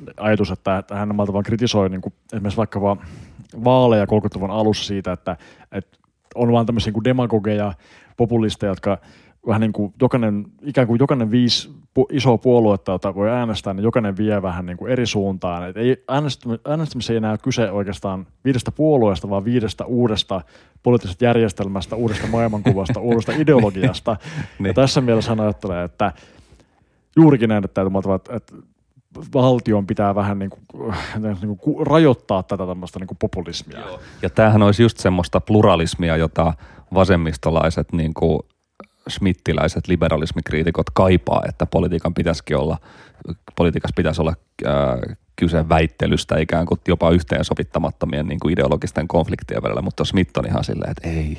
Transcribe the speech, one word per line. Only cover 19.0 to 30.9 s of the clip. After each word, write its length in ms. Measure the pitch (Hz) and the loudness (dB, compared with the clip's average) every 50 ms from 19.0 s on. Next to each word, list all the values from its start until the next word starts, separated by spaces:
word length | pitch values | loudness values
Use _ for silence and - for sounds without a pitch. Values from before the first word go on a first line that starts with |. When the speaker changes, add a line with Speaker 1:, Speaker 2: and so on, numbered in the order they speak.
| 113 104 95 82 - 101 | 4 2 0 0 -4 -4
Speaker 1:
vaan 160 | 101 98 95 | -4 -4 -2
viidestä 400 | 117 120 127 107 107 - - 92 | 0 0 0 -2 -2 -4 -8 -8
uudesta 560 | - 123 123 120 117 107 95 - - 98 92 85 - - - _ _ _ _ - | -4 0 0 2 2 0 -2 -4 -4 -6 -8 -8 -10 -18 -20 _ _ _ _ 0
poliittisesta 420 | 123 123 113 - 98 90 - 123 | 2 2 2 2 -2 -4 0 2
järjestelmästä, 680 | 120 117 117 113 104 - - 101 98 98 98 92 - 113 | 2 4 4 2 0 -2 -4 -6 -6 -6 -6 -6 -6 -4
uudesta 320 | 110 120 113 107 95 - 107 | -4 -2 -2 -2 -4 -4 -2
maailmankuvasta, 720 | 110 117 117 113 107 107 101 127 101 98 95 - 123 104 95 | -2 0 0 0 -2 0 0 2 2 2 0 -2 -4 -2 0
<laughs> 40 | 120 | 0
uudesta 220 | 117 117 107 - 117 151 | 0 0 0 -2 -2 0
ideologiasta. 800 | 156 147 147 127 110 104 92 95 113 127 - - - 120 110 104 - - - 156 104 - - - | 2 4 6 6 4 4 2 0 0 -2 -2 -2 -4 -4 -4 -4 -6 -10 -10 -10 -10 -10 -8 -6
Speaker 2:
Niin. 80 | 98 - | -4 0
Speaker 1:
Ja 60 | - | 2
tässä 280 | 127 135 131 - 151 | 2 2 2 2 2
mielessä 300 | 127 120 117 113 101 120 | 2 2 2 2 2 0
hän 80 | 117 110 | 0 0
ajattelee, 440 | 107 104 104 - - 101 90 87 87 | 0 0 -2 -2 -4 -6 -4 -4 -6
että 280 | 85 - - 107 98 85 - - - _ _ _ _ _ - _ _ _ _ _ _ _ _ _ _ _ | -6 -4 -2 -2 -2 -2 -6 -14 -20 _ _ _ _ _ -20 _ _ _ _ _ _ _ _ _ _ _
juurikin 340 | 156 165 156 139 113 117 110 | 8 8 8 8 6 4 2
näin, 160 | 110 104 95 | 2 0 0
että, 160 | - - - 95 95 95 98 95 98 95 | -2 -2 -2 0 0 0 0 0 0 -2
että, 200 | 92 - - 123 | -2 -4 -6 -10
että 180 | 113 - _ - - - _ _ _ _ _ _ _ _ _ - 90 82 - - | -10 -10 _ -18 -20 -20 _ _ _ _ _ _ _ _ _ -18 -16 -10 -2 0
valtion 540 | 135 123 131 127 120 107 120 107 104 98 90 | 4 4 4 4 4 2 2 0 2 0 0
pitää 280 | 107 - 104 101 98 | -2 0 0 0 2
vähän 240 | 104 98 101 101 98 | 0 0 0 -2 -4
niinku, 180 | 98 95 - - - - - - - 117 | -6 -8 -10 -12 -20 -20 -16 -12 -8 -8